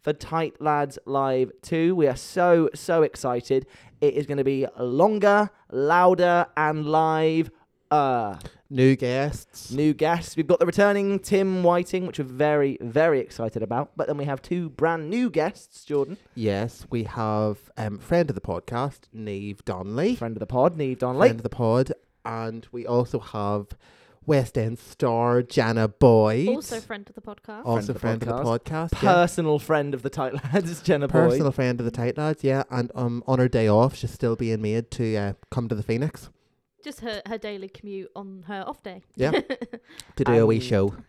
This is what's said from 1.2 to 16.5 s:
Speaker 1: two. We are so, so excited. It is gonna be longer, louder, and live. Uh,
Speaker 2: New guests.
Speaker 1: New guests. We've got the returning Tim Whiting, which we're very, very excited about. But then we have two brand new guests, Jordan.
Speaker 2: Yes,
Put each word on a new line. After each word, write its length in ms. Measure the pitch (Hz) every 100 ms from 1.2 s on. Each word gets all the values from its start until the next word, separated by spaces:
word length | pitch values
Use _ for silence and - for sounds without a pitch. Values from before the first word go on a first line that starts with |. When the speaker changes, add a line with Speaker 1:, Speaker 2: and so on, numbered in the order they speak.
| 135 131 127 -
Speaker 1:
two. 340 | - 165 165
We 120 | 185 147
are 100 | 127
so, 540 | - 185 180 170 160
so 280 | - - 165
excited. 640 | 151 - 131 123 - 135 131 - - _
It 140 | 147
is 100 | 135
gonna 180 | 143 143
be 240 | 135 135 135 -
longer, 720 | 123 127 190 214 202 202 208 _ _
louder, 760 | 123 143 170 180 180 175 175 175 -
and 300 | 156 156 151
live. 640 | 156 160 160 160 160 156 _ _ _ _
Uh, 480 | 151 139 123 107 92 - _ _
Speaker 2:
New 280 | 131 131 135
guests. 760 | - 127 143 - - - -
Speaker 1:
New 240 | 131 151
guests. 420 | 143 151 170 165 -
We've 100 | 151
got 100 | 175
the 80 | 170
returning 540 | 175 202 202 196 196
Tim 420 | - 202 190 185
Whiting, 420 | 175 175 175 190
which 140 | 180 -
we're 60 |
very, 540 | 135 127 151 151 139 131
very 400 | 120 120 160 143
excited 420 | 117 - 113 113
about. 300 | 101 117 147 -
But 120 | 151
then 80 | 147
we 80 |
have 180 | 143 135
two 280 | - 175 170
brand 380 | 131 160 165 156
new 220 | 226 247
guests, 540 | 160 156 - - -
Jordan. 320 | - 147 139 180 _
Speaker 2:
Yes, 500 | - 107